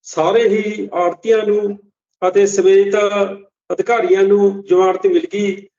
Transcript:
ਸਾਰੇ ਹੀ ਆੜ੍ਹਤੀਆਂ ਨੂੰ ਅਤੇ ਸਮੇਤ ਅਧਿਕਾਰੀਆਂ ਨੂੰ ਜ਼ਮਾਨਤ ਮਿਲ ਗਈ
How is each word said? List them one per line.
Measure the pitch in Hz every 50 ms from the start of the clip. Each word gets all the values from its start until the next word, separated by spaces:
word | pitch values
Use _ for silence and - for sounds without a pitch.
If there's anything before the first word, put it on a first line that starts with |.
ਸਾਰੇ | _ - - 160 160 180 202 233 233 196
ਹੀ | 202 202 202 214 214 208 - - -
ਆੜ੍ਹਤੀਆਂ | 175 175 175 175 _ - 226 220 220 214
ਨੂੰ | 208 208 208 208 202 202 - _ _ _ _ _ _ _ _ 185
ਅਤੇ | 185 185 202 202
ਸਮੇਤ | 196 202 - 180 190 196 196 202 196 196 208 208 202 208 202 196 196 196 - - _ _ _ _ _ 180
ਅਧਿਕਾਰੀਆਂ | - 180 - 233 233 180 180 185 190 196
ਨੂੰ | 196 202 202 202 202 196 196 196
ਜ਼ਮਾਨਤ | - 185 180 190 190 185 185 -
ਮਿਲ | 196 180 170 160 - -
ਗਈ | 208 202 196 185 196 - _ _